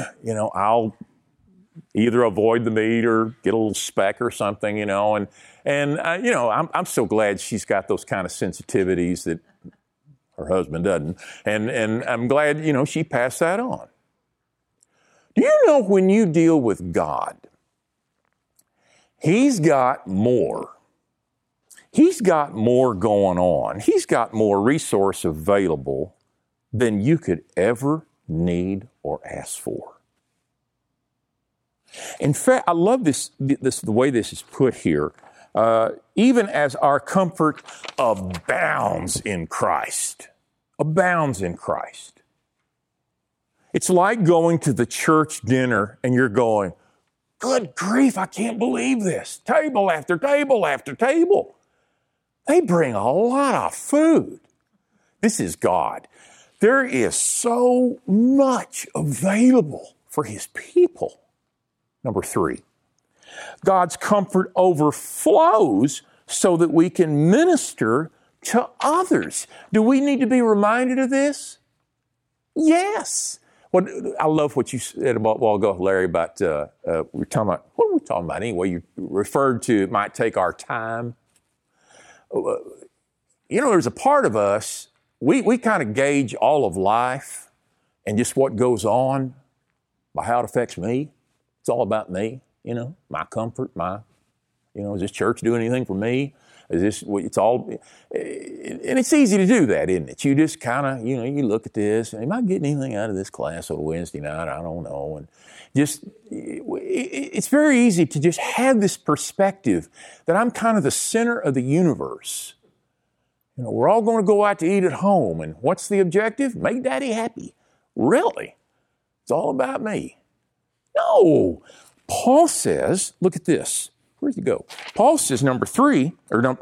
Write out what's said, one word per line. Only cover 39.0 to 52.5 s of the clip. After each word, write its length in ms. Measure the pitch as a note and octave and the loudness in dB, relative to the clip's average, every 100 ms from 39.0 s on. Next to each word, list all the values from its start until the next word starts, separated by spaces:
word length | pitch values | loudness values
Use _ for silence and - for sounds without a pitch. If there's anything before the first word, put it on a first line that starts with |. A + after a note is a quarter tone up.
| F2 - | -6 -8
in 260 | G#2+ F2+ E2 | -6 -6 -6
Christ." 840 | - G2+ D2 A1 - - - - _ _ _ _ - | -4 -2 -2 -4 -8 -8 -12 -20 _ _ _ _ -6
Abounds 600 | D3+ E3 F3+ F3 D3 F#2+ | -2 0 2 2 -2 -2
in 160 | F2+ F2 | -6 -6
Christ. 640 | - D#2+ - - - _ _ _ _ _ _ _ _ _ _ _ _ _ _ _ _ | -6 -6 -6 -16 -20 _ _ _ _ _ _ _ _ _ _ _ _ _ _ _ _
It's 160 | D#3+ - | -4 2
like 340 | F3+ G3 A#3 | 2 4 2
going 360 | E3+ E3+ E3+ E3 | 4 4 4 2
to 140 | D3 | 0
the 120 | A#2 A#2+ | 0 -2
church 560 | - - D#3 D3+ - | -2 2 2 2 -4
dinner 560 | G#2 C3 B2+ G#2+ G#2 - | 0 2 2 0 -2 -4
and 100 | B2+ | 0
you're 160 | B2+ B2+ | 2 2
going, 440 | G#2 A2+ G#2+ F#2 - _ _ _ _ _ - | 2 2 2 0 -8 _ _ _ _ _ -8
"Good 340 | B3 C4 E3 | -2 -2 -2
grief, 420 | - F3+ A#3+ C4+ F#3 | -8 -2 2 2 0
I 100 | F#3 | -6
can't 320 | - A#3 A3+ | -6 -6 -2
believe 440 | B3 B3 B3 B3 | -2 -2 -2 -2
this. 340 | F#3+ C#3+ - - | -2 -4 -8 -10
Table 500 | - D#4 D4+ A#3+ F#3+ | -2 0 0 0 0
after 280 | D#3 - F3 | 0 -2 -2
table 500 | C#4 C#4+ C#4+ A#3+ D3+ | 2 2 2 2 2
after 260 | C3+ - | -2 -6
table. 640 | C3 B3 E4 F4 G4+ - _ _ _ _ _ _ _ _ _ | -2 2 2 4 2 0 _ _ _ _ _ _ _ _ _
They 140 | - | 2